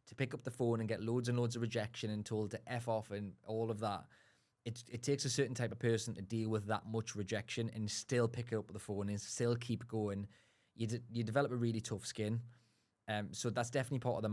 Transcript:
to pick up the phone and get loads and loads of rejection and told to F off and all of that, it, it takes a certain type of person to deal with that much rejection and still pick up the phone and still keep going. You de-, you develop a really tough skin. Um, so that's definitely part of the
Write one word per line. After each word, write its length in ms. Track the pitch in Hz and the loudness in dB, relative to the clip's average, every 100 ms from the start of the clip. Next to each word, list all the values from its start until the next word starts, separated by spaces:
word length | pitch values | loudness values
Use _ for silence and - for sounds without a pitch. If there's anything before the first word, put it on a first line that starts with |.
| - | -14
to 80 | - | -4
pick 180 | 123 | -2
up 100 | 147 | -2
the 80 | 123 | -6
phone 280 | 117 117 113 | 0 2 4
and 100 | 110 | 2
get 120 | 98 | 0
loads 280 | 113 123 120 | 2 2 2
and 80 | 120 | 2
loads 160 | 120 117 | 2 2
of 60 | |
rejection 480 | 113 113 107 - 107 | 0 0 -2 -2 -2
and 140 | 107 104 | -2 0
told 260 | 110 104 | 0 0
to 200 | - - | -4 -4
F 160 | 120 120 | -4 0
off 240 | 110 104 | 0 0
and 220 | 101 98 - 101 | -4 -6 -8 -4
all 240 | 113 113 | 0 0
of 100 | 104 | 2
that, 240 | 107 92 - - - _ _ _ - | 0 -2 -6 -20 -20 _ _ _ -8
it, 180 | 117 - | -8 -8
it 140 | 120 | -4
takes 220 | 143 143 135 | 0 2 2
a 40 | |
certain 240 | 143 123 127 | 2 2 2
type 160 | 113 | -2
of 80 | 110 | 2
person 360 | 120 110 117 110 | 4 4 2 -6
to 60 | |
deal 260 | 95 113 110 | -2 0 2
with 160 | 110 101 | 2 2
that 180 | 107 110 | 0 0
much 280 | 110 110 104 | -2 -2 -4
rejection 540 | 95 107 - - 113 113 | -2 -2 0 -2 -2 -2
and 140 | 104 | -2
still 360 | - - 120 120 | -4 2 4 4
pick 240 | 120 117 | 2 -2
up 180 | 110 107 | -2 -2
the 80 | 98 | -8
phone 300 | - 101 101 | -4 -2 0
and 100 | 101 | -2
still 340 | - - 120 120 | -4 2 2 2
keep 320 | 120 117 117 | 0 -2 -2
going. 400 | 110 104 101 104 - _ _ _ - | -2 0 -2 -6 -12 _ _ _ -4
You 120 | 110 | -2
de-, 140 | 117 120 | -2 -2
you 120 | 117 | -2
develop 280 | 110 131 139 | 2 4 4
a 40 | 123 | 2
really 260 | 117 113 | 2 2
tough 240 | - 101 - | -2 -4 -4
skin. 360 | - 107 113 - - _ _ _ _ - | -2 0 0 -2 -14 _ _ _ _ -2
Um, 260 | 107 101 | -2 -2
so 160 | - 120 | -2 0
that's 200 | 113 117 | 0 2
definitely 280 | 139 120 135 | 0 0 0
part 160 | 127 101 | 2 2
of 40 | |
the 60 | 107 | 2